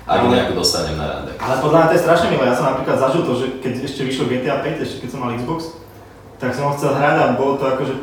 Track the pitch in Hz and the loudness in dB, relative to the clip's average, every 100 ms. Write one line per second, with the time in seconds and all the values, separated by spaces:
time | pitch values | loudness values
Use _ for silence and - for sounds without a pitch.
0 | - 110 120 120 - 90 - - 80 78 | 0 2 4 4 2 0 0 0 -2 -4
1 | 73 - - - - 135 151 160 160 185 | -4 -6 -8 -8 -4 0 4 4 6 4
2 | 170 165 - - - - 143 - - 127 | 4 4 4 2 2 2 0 0 0 2
3 | 131 170 - 123 127 - 127 117 139 - | 2 2 0 -2 -2 -4 -4 -4 -6 -4
4 | 131 135 123 123 139 143 147 151 127 - | -4 -2 -2 -2 -2 -2 -2 -4 -6 -6
5 | 120 131 120 117 123 160 165 - - - | -10 -6 -6 -4 -4 -6 -8 -14 -18 -20
6 | - - - - 127 120 143 143 - - | -20 -20 -20 -6 -4 -2 -2 0 0 2
7 | 143 156 131 123 135 135 135 - 131 131 | 2 4 2 2 0 0 0 0 -2 -4